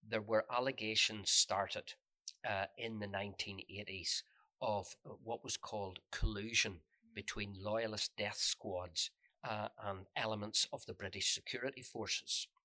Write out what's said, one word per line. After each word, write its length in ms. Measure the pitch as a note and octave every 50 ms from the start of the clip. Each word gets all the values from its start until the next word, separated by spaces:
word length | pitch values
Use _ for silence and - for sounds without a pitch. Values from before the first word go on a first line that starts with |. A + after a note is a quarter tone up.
| _
there 140 | A2 A2+ A2
were 240 | G#2+ G#2 A2+ A2 G#2+ -
allegations 760 | B2 B2 B2+ C3+ C3 A#2 A2+ G#2+ A2 G#2+ - - A2 G#2+ F#2+ -
started, 600 | - - - - G2 G2 G2 F#2 - - - - - _ _ _ _ _ _ - - _ _
uh, 180 | B2 G#2+ G2 G2 - _
in 220 | - A#2+ A2+ A2+ G#2+
the 80 | G#2
nineteen 540 | G2+ G2 G2 G#2 G2+ F#2+ - - - G2 F#2+ - _
eighties 540 | - G2 G#2 - F#2+ F#2+ E2+ - - - - _ _ _ _ _ _ _
of 340 | - A#2+ G#2+ G2+ F#2+ - - _ _ - A2 F2+ -
what 200 | G#2+ A#2 - -
was 140 | C3 -
called 420 | - - - - G#2+ G2+ F#2+ F#2 - _ _
collusion 680 | - - - A#2 G#2+ G2+ G#2 A2+ A#2 A2+ - A#2 G2 E2 - _ _ _ _ _ _
between 400 | - - - - G#2+ G#2 G2+ G2+ F#2+ F#2+
loyalist 480 | G#2 G#2 A2+ A#2 A2 G#2+ G2+ - - _
death 200 | - G#2+ G#2 G#2
squads, 760 | - - - - - - A2 F#2+ F2+ F2+ F2+ E2 - - - _ _ _ - _ _ -
uh, 240 | B2+ A2 G#2+ G#2 - - - G#2+
and 220 | G#2 G2 F#2+ G2 - -
elements 520 | - B2+ A2 A2 G#2+ G#2 G#2 - - - -
of 140 | - B2+ -
the 80 | - G#2+
British 400 | - G#2 F#2+ - G2+ - - -
security 480 | - - - - B2 B2 C3 - B2+
forces. 680 | B2+ - - A#2 G#2+ G2 - - - - - - - - _ _